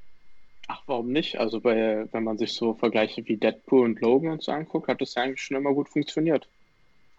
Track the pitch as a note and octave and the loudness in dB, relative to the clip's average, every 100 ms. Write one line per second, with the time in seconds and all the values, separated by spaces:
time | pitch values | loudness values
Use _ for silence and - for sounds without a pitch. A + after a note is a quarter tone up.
0 | - - - - - - - - - A#2+ | -18 -16 -16 -16 -16 -14 -12 -10 -4 -2
1 | A#2+ C#3+ E3 - A2+ A2 A#2+ A2+ A2 G#2+ | 0 0 0 -2 -2 0 2 4 2 0
2 | A2 A2+ A2+ G#2+ A2 - A#2 A2+ A#2 A2 | -2 -4 -2 -2 -4 0 -2 2 2 2
3 | G#2+ - A2+ G#2+ A2 - - C3+ A#2 A2 | 0 -2 -4 0 2 0 2 4 4 2
4 | A#2 C3+ D#3+ D#3+ - D3 E3 - - A#2+ | 4 4 2 -4 -4 -6 -4 -4 -2 -2
5 | C3+ B2 C3 C3 - C3+ C#3 C#3 C#3+ D3+ | -2 -2 -2 -2 -4 -2 0 0 0 -2
6 | D3 D#3 D#3+ C#3+ - _ _ _ _ _ | -2 0 2 2 -2 _ _ _ _ _
7 | _ | _